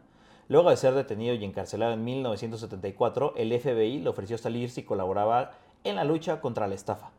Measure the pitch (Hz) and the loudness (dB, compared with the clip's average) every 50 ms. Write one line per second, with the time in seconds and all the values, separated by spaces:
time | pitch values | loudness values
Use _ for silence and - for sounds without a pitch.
0 | _ _ _ _ _ - - - _ - 131 160 175 170 123 - 135 131 131 139 | _ _ _ _ _ -20 -20 -16 _ 4 6 8 8 8 6 6 4 4 4 2
1 | 131 - 104 107 117 123 120 107 104 98 - 98 90 - 107 104 113 117 113 110 | 0 -2 -4 -4 -2 -2 -2 -2 -4 -6 -6 -6 -8 -6 -2 0 0 0 0 -2
2 | 113 123 131 135 131 117 104 104 117 113 113 110 113 92 101 92 101 98 - - | -4 -4 -4 -4 -4 -4 -4 -4 -6 -8 -8 -8 -10 -10 -10 -8 -8 -6 0 0
3 | 120 110 - 123 143 - - 120 110 110 120 120 - 139 117 113 107 117 135 156 | 0 2 2 2 0 0 0 -2 0 0 0 0 0 2 2 4 2 2 0 -2
4 | - 123 - 120 98 101 117 110 - 113 117 120 123 120 - 131 - - 107 98 | -2 -4 -4 -4 -6 -6 -6 -4 -4 -4 -4 -4 -4 -6 -8 -8 -6 -4 -4 -2
5 | 92 92 95 101 104 110 117 123 139 - - - - _ _ _ - 202 202 185 | -2 0 0 2 2 4 4 2 0 -2 -8 -18 -20 _ _ _ -6 -4 -2 0
6 | 151 143 165 156 160 180 156 - 151 123 110 110 107 95 98 95 - 110 101 - | 0 0 0 0 -2 -4 -4 -2 -4 -4 -2 -2 -2 -4 -4 -6 -6 -6 -6 -6
7 | - - - | -10 -16 -20